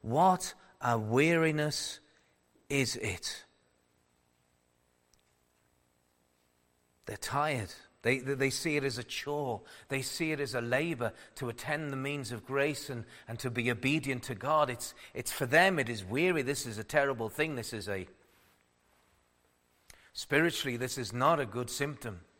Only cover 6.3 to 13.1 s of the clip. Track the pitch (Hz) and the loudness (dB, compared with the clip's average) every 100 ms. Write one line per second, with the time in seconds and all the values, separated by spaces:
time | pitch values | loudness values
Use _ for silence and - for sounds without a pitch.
6.3 | _ _ _ _ _ _ _ - 104 - | _ _ _ _ _ _ _ -10 -8 -2
7.3 | 135 151 131 98 - - _ 117 135 131 | 0 0 0 -4 -10 -20 _ 0 0 -2
8.3 | 135 135 - 165 147 135 120 117 - 143 | 0 0 0 -2 0 -2 -4 -8 -8 -4
9.3 | 147 135 107 - - - 135 123 - 160 | -4 -2 -6 -8 -20 -6 -4 -4 -4 -2
10.3 | 147 139 123 117 127 165 139 113 - - | -2 -2 -4 0 0 0 -2 -4 -6 -20
11.3 | - 123 113 - 151 147 135 135 143 117 | -8 -8 -6 -4 -4 -4 -4 -4 -6 -6
12.3 | 117 - 135 147 143 - 123 107 | -8 -2 0 2 0 -6 -8 -10